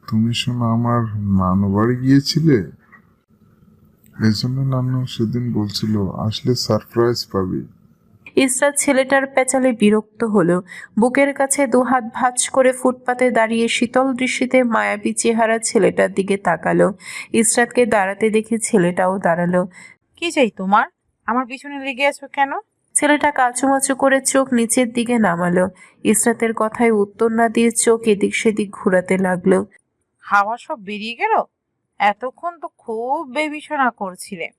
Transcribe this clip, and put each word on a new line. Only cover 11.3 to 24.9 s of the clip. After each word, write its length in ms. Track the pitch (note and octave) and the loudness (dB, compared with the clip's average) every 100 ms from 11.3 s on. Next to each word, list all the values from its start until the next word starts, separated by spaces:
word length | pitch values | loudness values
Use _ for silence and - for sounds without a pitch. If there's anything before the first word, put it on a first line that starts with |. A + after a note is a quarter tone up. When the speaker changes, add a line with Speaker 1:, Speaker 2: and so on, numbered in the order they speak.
Speaker 2:
কাছে 320 | C#4 C4+ C#4 C#4 | 0 -2 0 2
দুহাত 380 | B3 B3 B3+ A#3 | 2 2 -2 -2
ভাঁজ 340 | - B3 B3 - | -2 -2 -2 -2
করে 240 | C4+ B3+ | 2 2
ফুটপাতে 580 | B3+ B3+ B3 - B3 B3+ | 2 -2 -2 -6 0 2
দাঁড়িয়ে 380 | A3+ A3 A3+ A#3 | 2 0 0 -2
শীতল 440 | - A#3 B3+ C4+ | -2 0 0 0
দৃষ্টিতে 520 | B3 B3+ - B3+ B3+ | -2 -4 -2 2 2
মায়াবী 480 | B3 A3 G#3 G3+ A3+ | 2 0 0 -2 -4
চেহারা 460 | A3 A3+ A3+ A3 A3+ | -2 0 2 0 0
ছেলেটার 540 | - A3+ F3+ F3+ F#3+ | -2 0 0 2 0
দিকে 240 | G3 F#3+ G3 | 0 -2 -2
তাকালো। 580 | F#3 E3 F3 E3+ F3 - - - - | 0 -2 0 2 2 0 -16 -16 -2
ইসরাতকে 540 | A3 A3+ - A#3+ B3 B3 | 0 2 2 0 2 2
দাঁড়াতে 440 | G#3+ F#3+ G3 A3 | 2 0 -2 0
দেখে 280 | A3 A3 A3+ | 0 -2 -4
ছেলেটাও 600 | - A3 F3 F3+ F#3 G3 | 0 2 2 2 0 0
দাঁড়ালো। 480 | F#3 E3+ F3 F3+ F3+ - - _ _ _ | 0 0 2 2 0 -10 -20 _ _ _
Speaker 3:
"কি 140 | E4+ | -4
চাই 200 | D#4 A#3 | 0 0
তোমার? 380 | - F#3+ G#3 D4+ _ _ _ - | -2 0 2 0 _ _ _ -4
আমার 200 | A#3+ B3+ | -4 -4
পিছনে 380 | C4 C#4+ C#4+ | -12 -12 -10
লেগে 220 | C4+ A#3+ C#4+ | -8 -2 -2
আছো 220 | C#4+ C#4 | -2 -12
কেন?" 240 | - C#4 E4+ _ _ _ | -4 -4 -4 _ _ _
Speaker 2:
ছেলেটা 360 | - D4 D4 D4 | -2 2 2 2
কাঁচুমাচু 640 | C#4+ B3 B3 C4+ C4+ C4 | 2 0 0 0 0 0
করে 260 | C4 C4+ C4+ | 0 2 2
চোখ 320 | C4 C4+ C4 | 2 0 2
নিচের 400 | A#3+ A3+ - A#3+ | 0 2 0 0